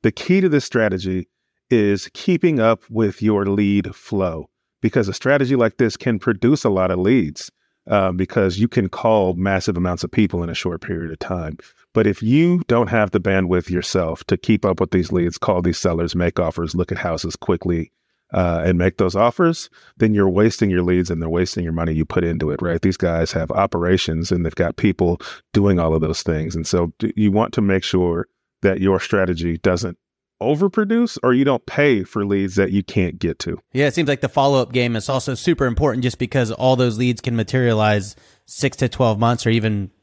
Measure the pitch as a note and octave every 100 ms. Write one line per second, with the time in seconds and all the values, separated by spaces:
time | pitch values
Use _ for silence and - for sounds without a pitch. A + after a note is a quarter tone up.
0 | A2+ - - F#3 F#3 D3 - B2 A2 F#2+
1 | F#2+ F#2 F2+ _ _ _ _ A#2 G#2 G2+
2 | - - - E3+ F3+ D3 A2+ A2+ _ A2+
3 | G#2+ - G#2+ G#2 G2 G2+ G2+ G2+ F#2 E2+
4 | - G#2 F#2 D#2+ D2+ _ _ _ A2+ C3
5 | G2+ - C3 C#3 B2+ C3+ A2+ - A#2 -
6 | - G#2+ - G2+ A#2+ D3 B2 F#2+ F#2 F#2
7 | F#2+ C3 D#2+ C#2+ - _ _ _ - G#2
8 | F#2+ F2+ F#2 - F#2+ F2+ A#2 - F#2+ -
9 | A2+ A2 F#2 F2 G2 F#2+ G2 F2 F2+ F2
10 | E2+ - G2+ F2+ E2+ E2 F#2 E2 - E2
11 | E2 D#2+ - F2+ D#2+ D#2 - _ _ -
12 | G#2 G2 A2 C#3 E3+ F3 - A#2+ G#2 A2+
13 | G2+ G#2 F#2 F#2+ F2+ F2+ E2+ F2 - F#2+
14 | E2 D#2+ - F#2 - G#2+ G2 F2+ F#2 F#2+
15 | E2+ F2+ F2 - - F#2 F2+ E2+ F#2 E2
16 | E2+ F2+ F2 - E2 D#2+ D#2+ F2 F2+ F#2
17 | F2 D#2+ E2 - - F2+ F#2 E2+ D#2+ _
18 | _ _ _ F#2 F2 E2 E2+ F2 F#2 -
19 | F#2+ F#2+ A#2 - E3+ E3 - _ _ _
20 | A2 G#2 F#2+ F2+ A2 - G#2 F2+ F2 F2+
21 | F2 E2 E2 E2+ F2 - E2+ E2 E2 D#2
22 | D#2 - E2+ D2+ D#2 D2 - E2+ F#2+ F2+
23 | F2+ E2 E2 F2+ D#2+ E2+ G2 F2+ E2+ F#2
24 | - D#2+ E2+ F2+ E2 - E2+ - G#2+ F2+
25 | F2 E2+ - - _ G#2 G2+ F2+ E2 D#2+
26 | D#2 D#2+ - D#2 D#2+ - D#2+ F2+ E2+ -
27 | A2 - G#2+ G2+ A2+ - G2+ F#2+ - F#2
28 | F2 E2+ - _ _ _ G2+ F#2 F#2+ F#2
29 | - G2+ F#2 E2+ E2+ E2 G2 F2+ F2 E2+
30 | _ _ _ _ A2 D3+ G3 G3 G3+ A3+
31 | A#3+ - B2+ B2 C#3 B2 - - D3 A2+
32 | F2+ A2 G2+ G2+ G2 F#2+ G2 G2 F#2+ -
33 | F2 - E2+ D#2+ - D#2+ _ B2+ C#3+ E3+
34 | D3 C#3 D#3+ - C#3 C3+ B2 B2 A#2+ A2+
35 | - C3 C3 B2+ - E3 C3 A2+ C#3+ A#2+
36 | B2 - B2 C3+ A2+ - C3 B2+ B2+ A2
37 | B2 A2+ C3 A#2 G#2+ C3 B2 A2 G#2+ G#2
38 | G2 - _ _ _ - A2 - B2+ -
39 | B2 G#2 A#2 A#2+ A#2 A2+ A2 G#2 F#2+ _